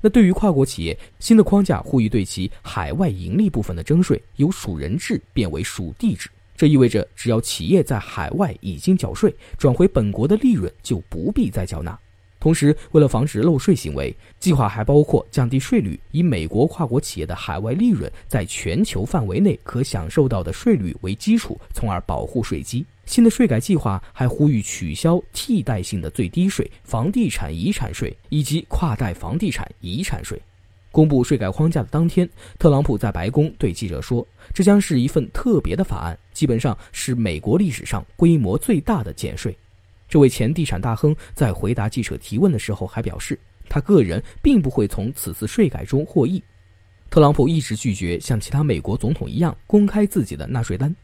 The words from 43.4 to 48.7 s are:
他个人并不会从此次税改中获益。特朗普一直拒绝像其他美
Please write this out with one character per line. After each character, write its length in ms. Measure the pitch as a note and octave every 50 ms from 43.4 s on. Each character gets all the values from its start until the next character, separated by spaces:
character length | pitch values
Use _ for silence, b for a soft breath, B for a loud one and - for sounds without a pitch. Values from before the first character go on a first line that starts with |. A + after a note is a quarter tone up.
| _ _ _ _ - -
他 120 | - D3+
个 220 | - - G3+ F3 A#2
人 180 | F2+ E2 G2 B B B B -
并 180 | - C#4+ A3
不 80 | D#3 C3
会 200 | C3 - G#2+ G2
从 240 | - - G2 A#2 C#3+
此 180 | - - - D#2+
次 140 | - G#2+
税 220 | G#2+ - - G#3+ D3
改 160 | - - -
中 200 | - - C3+ D3+
获 220 | - - F3 B2+
益。 160 | C3 F#3 F#3+ - _ _ _ _ _ _ _ _ _ _ _ _ -
特 120 | - E3
朗 120 | D3+ C#3+ D3
普 160 | D3+ C3+ C3+
一 120 | E3 D#3+
直 160 | C3+ - A2
拒 180 | G#2 - B2 G2+
绝 240 | G2 F#2+ E2+ F2 E2+
像 220 | - - B2+ G#2+
其 100 | - -
他 140 | - C#3 D3+
美 160 | D3